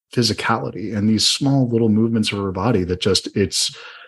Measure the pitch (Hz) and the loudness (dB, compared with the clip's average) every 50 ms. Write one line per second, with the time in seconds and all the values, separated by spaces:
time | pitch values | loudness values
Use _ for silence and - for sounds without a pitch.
0 | _ _ - 127 117 107 101 - - - 113 120 139 120 - - - 95 113 104 | _ _ -2 0 0 0 0 -2 -2 -2 -2 -2 -4 -6 -8 -8 -8 -6 -2 0
1 | 101 110 110 107 - - - - 143 135 139 135 127 117 117 113 117 110 104 110 | 2 2 2 2 2 0 0 0 0 2 2 2 2 2 2 2 4 4 4 4
2 | 113 113 117 110 107 - 104 101 98 95 90 95 95 123 117 92 92 87 90 - | 2 2 2 0 0 -2 -2 -4 -4 -4 -2 -2 0 0 2 2 0 0 -2 -2
3 | - 104 95 - - - - 104 98 82 - - - - 135 - - - - - | 0 0 0 0 -2 -2 0 0 0 0 0 -2 -4 -4 -6 -10 -18 -20 -20 -20
4 | - | -20